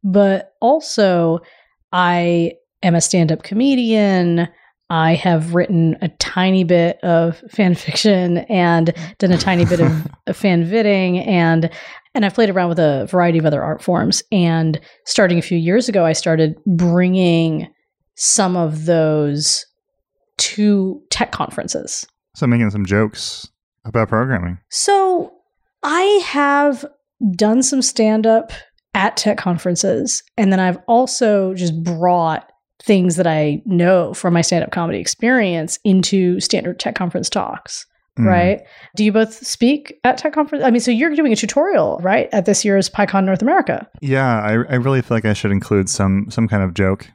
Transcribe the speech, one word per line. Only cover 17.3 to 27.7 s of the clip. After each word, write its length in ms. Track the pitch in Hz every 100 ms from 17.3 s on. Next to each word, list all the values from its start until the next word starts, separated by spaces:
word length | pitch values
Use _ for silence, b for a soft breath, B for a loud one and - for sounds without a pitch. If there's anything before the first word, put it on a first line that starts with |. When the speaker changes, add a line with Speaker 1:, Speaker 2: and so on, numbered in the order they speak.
| 165 165 156 - _ _ _ _ -
Speaker 1:
some 400 | - - 190 180
of 280 | 165 156 156
those 800 | 165 156 151 147 143 151 - - _ _ _ _ _ _ -
to 640 | - - 208 202 190 - _
tech 220 | - 233
conferences. 720 | - - - - - - - - _ _ -
Speaker 2:
So 100 | 135
making 220 | 120 113
some 140 | 104 95
jokes 640 | 101 107 - - - - _ _ _ -
about 240 | 117 110
programming. 500 | 110 131 120 87 90 _
Speaker 1:
So 640 | - - 403 381 359 - _ _ _ _ _
I 200 | 285 320 381 415 349
have 600 | 277 285 285 285 254 - _ _ _ 220 175
done 280 | 214 233
some 180 | 262